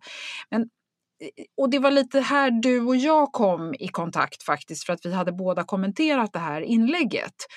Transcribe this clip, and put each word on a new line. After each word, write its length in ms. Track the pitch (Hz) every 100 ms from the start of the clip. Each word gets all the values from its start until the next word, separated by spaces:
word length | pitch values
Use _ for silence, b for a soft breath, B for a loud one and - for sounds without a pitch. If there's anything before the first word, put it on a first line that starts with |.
| B B B B B
Men, 180 | 220 233 _ _ _ _ _ 156 - - -
och 120 | 269
det 100 | 277
var 120 | 277
lite 280 | 277 269 269
här 320 | 247 285 269
du 300 | 233 254 247
och 140 | 233 254
jag 360 | 285 311 277
kom 420 | - 202 170 165 -
i 80 | 185
kontakt 560 | - 170 156 139 -
faktiskt, 420 | - 147 - 156 -
för 80 |
att 120 | 175 175
vi 80 |
hade 180 | 185 180
båda 320 | 175 185 180
kommenterat 720 | 170 196 190 196 311 277 214
det 60 | 170
här 220 | 165 151
inlägget. 720 | 165 233 226 349 240 - - - -